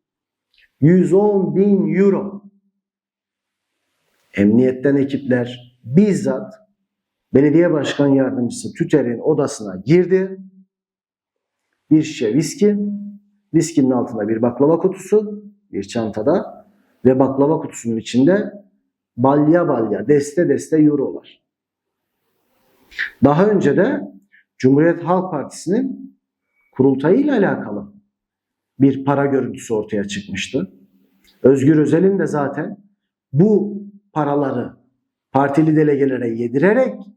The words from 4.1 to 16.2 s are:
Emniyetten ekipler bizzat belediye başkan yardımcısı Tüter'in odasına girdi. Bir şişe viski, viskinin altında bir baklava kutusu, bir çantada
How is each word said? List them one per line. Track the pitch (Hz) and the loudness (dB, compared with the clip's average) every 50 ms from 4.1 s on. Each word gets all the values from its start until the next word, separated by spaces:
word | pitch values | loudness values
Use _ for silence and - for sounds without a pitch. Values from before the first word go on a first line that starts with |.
| _ _ _ _ - 98 | _ _ _ _ -2 2
Emniyetten | 101 104 110 120 127 127 127 127 127 143 139 | 2 4 4 4 2 2 0 0 -2 0 0
ekipler | 143 131 135 143 127 - 120 127 123 120 117 - - - _ _ _ _ | 0 0 -2 -4 -6 -2 -2 -2 -2 -2 -6 -10 -16 -20 _ _ _ _
bizzat | 117 131 180 214 208 175 - - 135 - - 101 - - _ _ _ _ _ _ _ _ _ _ _ _ _ _ _ - | 0 2 2 4 4 2 -2 -2 -4 -4 -6 -8 -12 -18 _ _ _ _ _ _ _ _ _ _ _ _ _ _ _ 2
belediye | 127 143 151 143 165 175 170 156 | 4 4 4 4 4 2 2 0
başkan | 147 135 - - - 143 139 | -2 -2 -4 -2 0 2 2
yardımcısı | 139 135 131 131 - 123 123 113 - - - 104 - | 2 2 2 0 -2 -4 -4 -6 -6 -8 -12 -12 -8
Tüter'in | - 165 - - 143 120 120 117 113 | -6 -2 0 0 0 0 0 -4 -4
odasına | - 139 160 131 139 113 - - 107 98 92 92 98 | -2 -2 0 0 -2 -4 -6 -10 -12 -12 -12 -10 0
girdi. | 117 165 180 180 175 190 185 190 190 190 - - - _ - _ _ _ _ _ _ _ _ _ _ _ _ _ _ _ _ _ _ _ _ _ _ _ _ _ _ | 2 2 2 4 2 0 0 0 -4 -8 -14 -18 -20 _ -20 _ _ _ _ _ _ _ _ _ _ _ _ _ _ _ _ _ _ _ _ _ _ _ _ _ _
Bir | 151 156 147 | 2 2 2
şişe | - - - 123 107 107 | 0 -6 -4 -4 -2 0
viski, | 180 151 - - - 202 208 208 202 208 - - - - - - - _ _ _ _ _ _ - | 0 -2 -2 -2 0 2 2 2 0 -4 -6 -8 -8 -12 -14 -16 -20 _ _ _ _ _ _ 0
viskinin | 165 160 - - 147 131 127 | 0 0 2 0 0 2 2
altında | 131 120 110 - 117 110 104 107 | 2 0 -2 -4 -6 -6 -4 -4
bir | 113 110 | -2 0
baklava | 120 120 120 - 139 147 170 170 | 0 -2 0 2 2 2 2 2
kutusu, | - 190 185 - - - 208 214 214 208 208 - - - - _ _ _ | 0 -2 -4 -4 -4 0 0 0 0 -2 -10 -14 -16 -20 -20 _ _ _
bir | - 101 101 | -10 -10 -10
çantada | - - 117 113 107 101 107 | -6 -6 -6 -6 -4 -6 -4